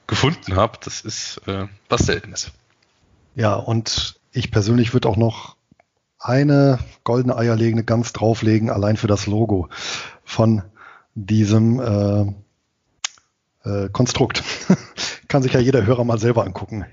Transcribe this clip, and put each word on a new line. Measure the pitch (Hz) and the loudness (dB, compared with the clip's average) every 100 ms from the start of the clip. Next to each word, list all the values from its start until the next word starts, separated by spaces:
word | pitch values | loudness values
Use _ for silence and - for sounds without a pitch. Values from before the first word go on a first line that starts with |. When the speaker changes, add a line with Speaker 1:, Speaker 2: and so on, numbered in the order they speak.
| - | -6
Speaker 1:
gefunden | 110 131 170 - 95 | 0 0 0 -2 0
hab. | 113 - | 0 -2
Das | - - | -14 -12
ist, | 113 - - - - | -10 -10 -12 -12 -8
äh, | 98 98 - - | -8 -8 -14 -4
was | 123 | -2
Seltenes. | - 87 - 90 - - _ _ _ _ _ _ _ - | 0 -2 -6 -12 -12 -16 _ _ _ _ _ _ _ -2
Speaker 2:
Ja, | 110 98 | 0 0
und | - 113 113 - - - _ | -2 -2 -2 -6 -8 -12 _
ich | 127 - | -8 -2
persönlich | 110 98 120 117 | 0 2 2 2
würd | 123 127 | 0 0
auch | 101 | 0
noch | 113 113 - - _ _ _ _ _ _ | 0 -2 -12 -20 _ _ _ _ _ _
eine | - 127 143 143 139 127 - - | -2 2 4 4 4 2 -2 -8
goldene | - 120 127 120 | -2 0 0 0
eierlegende | 117 110 113 113 | 0 2 2 0
Gans | 110 113 117 | 0 0 -2
drauflegen, | - 107 113 110 110 113 | -2 0 2 2 2 2
allein | 107 101 107 | 0 0 0
für | 110 | 2
das | 101 101 | 0 0
Logo | 107 113 98 85 - - - - - | 0 0 0 -2 -10 -10 -10 -12 -18
von | - - 113 110 - - - - _ 117 | -6 2 2 2 -2 -16 -20 -20 _ -12
diesem, | 98 107 104 110 113 120 120 101 101 101 101 98 - _ _ _ _ _ - - _ _ _ _ | 0 2 4 4 4 2 0 0 2 2 0 -4 -16 _ _ _ _ _ -14 -14 _ _ _ _
äh, | 104 | -8
äh, | 101 98 | -6 -4
Konstrukt. | 98 123 - 117 - - | 0 0 0 -2 -2 -8
<laughs> | - - 185 - - - - - | -6 0 0 -2 -12 -10 -10 -2
Kann | 143 | 0
sich | 127 | 2
ja | 147 | 2
jeder | 123 131 101 | 4 4 2
Hörer | 123 120 | 2 0
mal | 117 | 0
selber | 117 117 98 | 2 2 -2
angucken. | 92 98 110 92 | -6 -10 -10 -10